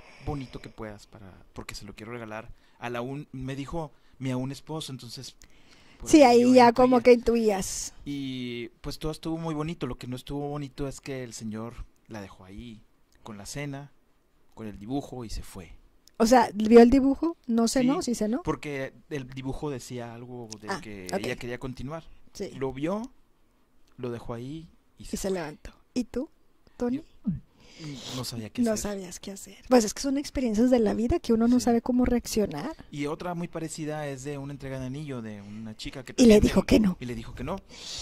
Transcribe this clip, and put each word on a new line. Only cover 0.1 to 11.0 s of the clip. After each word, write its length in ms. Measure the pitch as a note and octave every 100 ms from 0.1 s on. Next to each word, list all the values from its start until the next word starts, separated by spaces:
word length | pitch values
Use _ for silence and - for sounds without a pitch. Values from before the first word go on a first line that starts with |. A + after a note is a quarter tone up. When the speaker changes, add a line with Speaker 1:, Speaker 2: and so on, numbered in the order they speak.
| - C#3
Speaker 1:
bonito 320 | C#3+ B2+ -
que 100 | -
puedas 360 | - G#2+ G2+ -
para, 260 | A2 G2 F2 -
porque 240 | - A2 -
se 80 |
lo 100 | G2+
quiero 160 | - G#2+
regalar 400 | A#2+ A2 A2 A2+ - _ -
a 100 | A#2+
la 100 | A#2+
un", 280 | B2 C#3 -
me 240 | C3 C3
dijo, 380 | C3+ C#3 E3 D3+ - _ -
"mi 140 | C3
aún 180 | B2+ C#3
esposo", 400 | C3+ - D#3 D3+
entonces, 460 | C3 A#2+ C3 B2 - - - - - - -
pues, 120 | A#3
Speaker 2:
Sí, 80 | D#4
Speaker 1:
yo 80 | B3
Speaker 2:
ahí 260 | A#3+ B3
ya 180 | B3+ A#3+
como 240 | A#3 B3+ B3
Speaker 1:
intuía. 60 |
Speaker 2:
que 100 | B3 B3
intuías. 760 | A#3 A#3 G#3+ F#3+ - - - -
Speaker 1:
Y, 680 | C#3+ C#3+ C3+ B2+ B2 A#2+ A2+ _
pues, 180 | D3 -
todo 140 | D#3
estuvo 260 | D3+ D#3+ E3
muy 160 | E3
bonito. 320 | D3 D#3 E3+ C3
Lo 120 | B2
que 100 | B2
no 80 | B2
estuvo 320 | - C#3+ C#3+
bonito 400 | D3 C3+ - C#3
es 120 | B2+